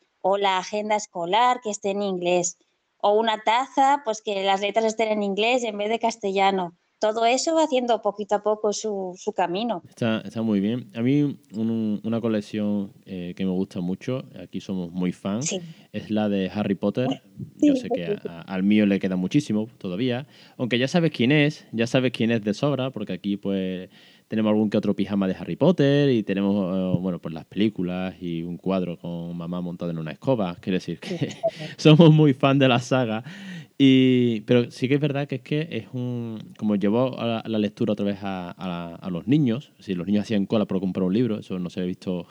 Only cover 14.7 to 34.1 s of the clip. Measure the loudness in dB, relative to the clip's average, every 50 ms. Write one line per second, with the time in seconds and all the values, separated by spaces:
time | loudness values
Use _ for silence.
14.7 | -6 -6 -6 -6 -6 -4 -4 -4 -4 -4 -6 -4 -4 -4 -4 -4 -6 -6 -8 -10
15.7 | -16 -20 -20 _ -12 -12 -6 -4 -2 0 0 0 0 0 -2 -2 -2 -4 -2 -2
16.7 | -2 -2 -2 -2 -2 0 -2 -2 -4 -6 -10 _ _ -16 -16 -16 -4 2 2 4
17.7 | 4 2 0 -4 -4 -4 -4 -4 -6 -6 -8 -10 -14 -14 -10 -6 -4 0 2 4
18.7 | 6 6 6 4 4 2 0 0 -2 -2 -2 0 0 0 0 0 -2 -2 -2 -4
19.7 | -8 _ -10 -8 -6 -4 -2 -2 -2 -4 -6 -10 -16 -20 -20 -20 -8 -6 -4 -2
20.7 | 0 0 0 2 2 2 2 2 2 2 2 4 4 4 4 4 0 -2 -10 -8
21.7 | -2 -2 0 2 2 2 2 0 0 0 0 2 2 0 0 -2 -2 0 0 0
22.7 | 0 -2 -4 -6 -6 -8 -8 -8 -8 -6 -4 -4 -4 -2 -2 -4 -2 -2 -2 -4
23.7 | -6 -8 -10 -14 -18 -20 -20 -20 _ _ _ _ -2 0 2 2 4 4 2 2
24.7 | 2 0 0 0 0 0 -2 -2 0 0 0 0 -2 -4 -6 -8 -2 2 2 2
25.7 | 4 4 4 4 4 4 4 4 2 2 0 0 -2 0 0 2 2 0 0 0
26.7 | 0 0 0 0 0 0 0 -2 -4 -4 -6 -8 -10 -10 -12 -8 -2 0 0 0
27.7 | 0 -2 -4 -4 -4 -4 -6 -6 -8 -8 -8 -8 -6 -6 -6 -8 -8 -6 -4 -2
28.7 | -2 0 -2 -4 -6 -8 -10 -10 -8 -8 -8 -8 -10 -10 -8 -8 -6 -6 -6 -8
29.7 | -8 -6 -6 -6 -6 -6 -6 -8 -10 -6 -2 0 0 0 0 -2 -4 -6 -4 -4
30.7 | -2 -2 -2 -6 -8 -10 -8 -10 -6 -6 -6 -6 -6 -4 -4 -4 -4 -6 -10 -14
31.7 | -10 2 6 8 8 10 10 10 10 8 6 6 4 4 2 4 4 4 4 4
32.7 | 4 2 2 0 0 0 0 0 -2 -4 -6 -10 -14 -16 -16 -16 -16 -16 -18 -14
33.7 | _ 4 6 6 8 8 6 6